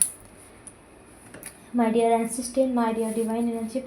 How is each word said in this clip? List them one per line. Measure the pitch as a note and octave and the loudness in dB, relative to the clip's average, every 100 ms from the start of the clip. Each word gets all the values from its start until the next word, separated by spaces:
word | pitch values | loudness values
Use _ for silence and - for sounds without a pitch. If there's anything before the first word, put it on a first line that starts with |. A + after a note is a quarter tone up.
| - - - - - - - - - - - - - - - - - A#3+ | -4 -6 -20 -20 -20 -20 -20 -20 -20 -20 -20 -20 -20 -18 -18 -20 -4 0
My | A3+ | 2
dear | A3+ A3+ | 4 4
ancestor, | A#3 A#3 - B3 C4 C4 | 4 0 -4 -2 0 2
my | A#3+ A3+ | 2 0
dear | A3+ A3+ A3 | 0 -2 -2
divine | A3 A3+ A#3 | -2 0 -2
energy, | A3+ A3 B3+ | -2 -4 -6